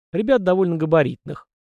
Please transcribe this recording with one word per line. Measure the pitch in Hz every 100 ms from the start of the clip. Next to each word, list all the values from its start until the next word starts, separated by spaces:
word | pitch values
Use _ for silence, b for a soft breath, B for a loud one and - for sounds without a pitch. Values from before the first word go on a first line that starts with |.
| _
ребят | 170 220 254
довольно | 185 185 185 165
габаритных. | 156 160 135 - - - - _